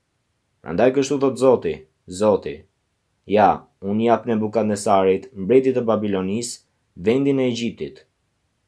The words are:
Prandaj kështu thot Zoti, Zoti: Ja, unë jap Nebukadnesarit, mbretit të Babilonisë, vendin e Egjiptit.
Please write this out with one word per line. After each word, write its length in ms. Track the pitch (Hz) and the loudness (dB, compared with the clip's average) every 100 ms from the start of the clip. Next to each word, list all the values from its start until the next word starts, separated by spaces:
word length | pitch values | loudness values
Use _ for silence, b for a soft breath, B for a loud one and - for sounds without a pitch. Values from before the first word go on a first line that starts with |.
| _ _ _ _ _ _ | _ _ _ _ _ _
Prandaj 300 | - 87 123 131 | -6 0 2 2
kështu 220 | 135 143 | -2 0
thot 160 | 135 113 | -2 2
Zoti, 340 | 131 120 - 76 - _ - 90 | 2 2 0 -8 -12 _ -14 -2
Zoti: 340 | 107 95 - 73 _ _ _ _ _ _ | 0 0 -2 -14 _ _ _ _ _ _
Ja, 240 | - 101 95 78 - _ | -2 2 4 2 -6 _
unë 280 | 98 107 117 | -6 0 2
jap 180 | 113 120 | 0 0
Nebukadnesarit, 1040 | 110 107 110 107 101 110 98 95 95 - | -4 -2 -2 -2 -2 2 4 4 0 -4
mbretit 480 | 101 95 127 131 123 | -6 2 2 2 0
të 60 | 113 | 0
Babilonisë, 720 | 107 107 95 95 107 120 - _ _ _ - 92 | -2 -2 -2 -4 -6 -8 -12 _ _ _ -6 -2
vendin 320 | 131 139 135 | 0 0 0
e 80 | 127 | -2
Egjiptit. 560 | 113 117 - 73 - _ _ _ _ _ _ | -4 -6 -8 -14 -16 _ _ _ _ _ _